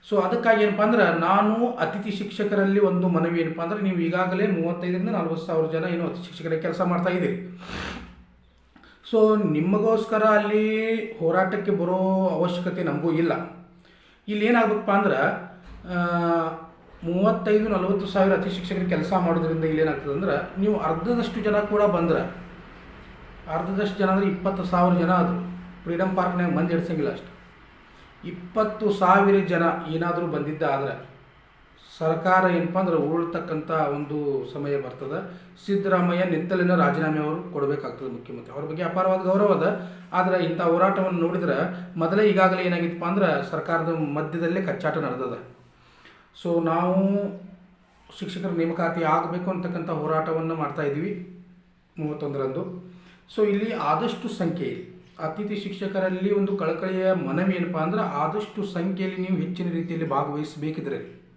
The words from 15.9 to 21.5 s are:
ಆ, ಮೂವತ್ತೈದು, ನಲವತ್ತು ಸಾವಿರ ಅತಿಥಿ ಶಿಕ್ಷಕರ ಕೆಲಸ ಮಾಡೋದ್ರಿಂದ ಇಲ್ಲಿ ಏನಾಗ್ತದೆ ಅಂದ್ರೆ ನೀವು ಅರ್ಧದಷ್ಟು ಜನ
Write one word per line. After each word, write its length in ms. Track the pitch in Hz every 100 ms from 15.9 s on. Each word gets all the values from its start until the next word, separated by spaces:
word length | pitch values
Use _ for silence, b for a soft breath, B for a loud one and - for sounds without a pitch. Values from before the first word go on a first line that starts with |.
ಆ, 20 | 175 175 170 170 165 165 165 - - - -
ಮೂವತ್ತೈದು, 640 | 170 175 202 220 214 214 220
ನಲವತ್ತು 380 | 196 185 196 -
ಸಾವಿರ 260 | 202 190
ಅತಿಥಿ 240 | 185 - -
ಶಿಕ್ಷಕರ 320 | - 180 180
ಕೆಲಸ 240 | 160 156
ಮಾಡೋದ್ರಿಂದ 520 | 190 175 165 160 160
ಇಲ್ಲಿ 180 | 160 156
ಏನಾಗ್ತದೆ 320 | 156 143 147
ಅಂದ್ರೆ 460 | 139 185 151 - 185
ನೀವು 200 | 202 196
ಅರ್ಧದಷ್ಟು 600 | 156 165 180 240 233 226
ಜನ 160 | 180